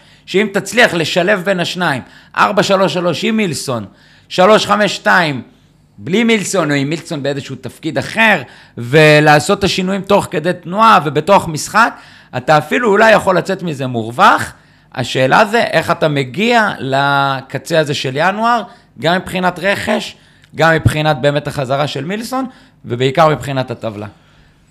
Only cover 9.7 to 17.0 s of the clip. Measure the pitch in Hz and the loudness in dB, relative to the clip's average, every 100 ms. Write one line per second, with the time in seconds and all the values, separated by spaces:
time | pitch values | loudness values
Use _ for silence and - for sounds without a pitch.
9.7 | - 185 196 190 202 - 180 165 175 160 | -2 -2 -4 0 0 0 -4 -4 -4 -4
10.7 | 196 226 202 151 143 156 196 156 151 - | 2 4 4 2 -2 2 2 2 -6 -2
11.7 | 202 233 - - - _ 123 135 151 151 | 2 0 -2 -18 -20 _ -6 2 2 2
12.7 | 254 240 196 220 196 185 180 175 185 175 | 0 2 4 4 4 2 0 -2 -4 -6
13.7 | 135 131 120 110 123 220 294 - - _ | -6 -6 -6 -4 2 4 4 -2 -12 _
14.7 | _ _ - 120 135 131 165 214 226 - | _ _ -8 -4 -2 2 2 2 0 0
15.7 | 160 156 160 160 143 127 123 220 240 208 | 0 -2 0 0 0 -4 -2 0 2 0
16.7 | - 135 135 | -4 -2 0